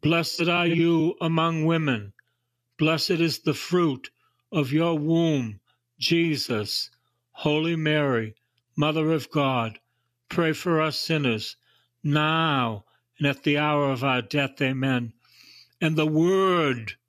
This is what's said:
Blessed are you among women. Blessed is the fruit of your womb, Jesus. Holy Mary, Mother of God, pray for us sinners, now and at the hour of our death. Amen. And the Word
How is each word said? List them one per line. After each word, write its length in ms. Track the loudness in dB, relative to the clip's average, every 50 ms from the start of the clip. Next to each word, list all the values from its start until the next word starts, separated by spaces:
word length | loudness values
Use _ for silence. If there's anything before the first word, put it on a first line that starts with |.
Blessed 460 | 2 2 0 0 0 -4 -4 -2 -2 0
are 200 | 0 2 2 2
you 480 | 2 2 2 4 4 2 2 0 -2 -2
among 460 | -2 -2 0 2 0 0 0 0 0
women. 480 | 2 2 2 0 0 -2 -2 -4 -12 -18 -20 _ _ _ _ _ _ _ _ _ _ _ -2
Blessed 320 | 0 0 0 0 0 -2
is 300 | 0 0 0 0 -2 -2
the 160 | _ -4 -4
fruit 560 | -4 -4 -2 0 2 2 2 0 -4 -10 -20 _ _ _ _ _ _ _ _
of 200 | -4 -2 -2 0
your 240 | 0 0 0 0 -2
womb, 640 | -2 0 0 0 2 2 2 0 0 -2 -6 -10 -12 _ _ _ _ _ _ _ _
Jesus. 960 | -2 0 2 2 2 0 0 -2 -4 -4 -4 -4 -4 -4 -6 -8 -8 -8 _ _ _ _ _ _ _ _
Holy 440 | _ -4 -2 0 0 0 0 -2 -2
Mary, 600 | 0 0 0 2 2 2 2 0 0 -2 -4 -10 _ _ _ _ _ _ _ _
Mother 360 | 0 0 0 2 0 0 0
of 200 | 0 -2 -2 -2
God, 480 | -2 0 0 2 0 0 -2 -4 -6 -12 _ _ _ _ _ _ _ _ _ _
pray 240 | -2 0 0 0 0
for 260 | -2 -2 0 0 2
us 200 | 0 0 -2 -6
sinners, 560 | -4 -2 -2 0 0 0 -2 -2 -4 -10 -14 _ _ _ _ _ _ _ _ _ -4
now 840 | 0 0 2 2 2 2 2 2 2 2 2 0 0 -2 -6 -10 _ _ _ _ _ _ -2
and 80 | -2
at 160 | -2 -2 0
the 160 | 0 0 0 2
hour 320 | 2 2 2 2 2 0
of 140 | 0 0 0
our 180 | 0 0 0
death. 400 | -2 -2 -2 -2 -2 -2 -2 -2
Amen. 520 | -2 -2 0 0 0 0 0 0 -2 -4 -10 _ _ _ _ -20 -20 -20 -20 -20 -20 _ _ _
And 140 | -2 0 2
the 100 | 2 0
Word 880 | 2 2 2 2 4 4 2 2 2 2 2 2 0 -2 -4 -6 -12 -14 _ _